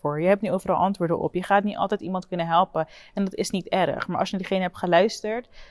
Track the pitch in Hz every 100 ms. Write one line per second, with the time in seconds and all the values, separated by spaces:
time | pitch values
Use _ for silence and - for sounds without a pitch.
0 | 147 147 180 202 214 190 - 170 190 196
1 | 165 165 160 175 185 202 202 - 196 208
2 | - 185 - 175 165 165 190 160 160 -
3 | - - 190 - 220 190 - 190 160 120
4 | - 170 190 190 180 190 180 - 180 170
5 | 214 - 208 233 - - -